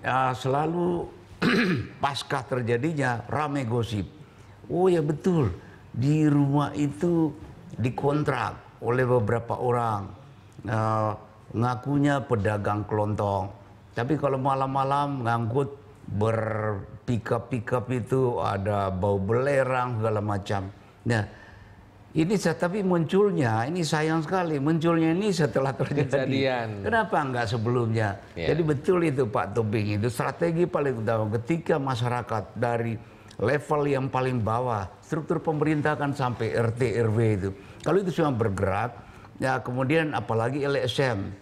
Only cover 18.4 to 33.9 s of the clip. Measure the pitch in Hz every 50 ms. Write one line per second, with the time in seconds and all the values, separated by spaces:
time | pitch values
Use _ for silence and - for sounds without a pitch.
18.4 | 113 107 104 98 98 107 104 101 98 95 92 92 101 101 101 98 95 101 113 120
19.4 | 131 143 143 135 131 127 131 127 123 127 123 110 110 113 107 104 101 107 104 101
20.4 | 98 - 107 98 95 95 - - - - - - - 120 120 110 104 - - -
21.4 | - - - - - - - - - - - - - - - - 160 175 220 185
22.4 | - 175 156 160 180 175 180 220 190 185 180 170 160 143 185 190 208 208 185 170
23.4 | 135 117 110 110 117 135 170 185 165 143 165 151 156 160 160 165 156 - - 190
24.4 | 180 165 156 139 135 151 165 165 151 170 170 165 160 160 165 180 208 214 185 160
25.4 | 156 113 - 139 135 139 127 - 139 - 147 143 147 135 143 139 131 127 135 135
26.4 | 135 135 127 123 117 110 107 101 98 - 233 226 220 196 202 165 147 131 127 123
27.4 | 117 107 127 117 107 117 123 127 120 110 113 113 110 101 98 - - - - 87
28.4 | 82 - 147 156 175 151 151 127 - - 185 180 165 160 135 135 131 110 120 120
29.4 | 90 98 101 120 110 107 104 113 104 104 104 104 107 123 113 - 143 139 131 -
30.4 | 170 170 170 165 175 - - 160 147 139 127 113 110 117 113 110 110 104 107 117
31.4 | 113 - 165 165 160 - 165 151 139 135 131 110 110 120 120 120 123 - 113 110
32.4 | 98 - - 101 120 120 117 117 117 117 110 101 - - - - - - - -
33.4 | - 113 143 143 - - 156 147 143 147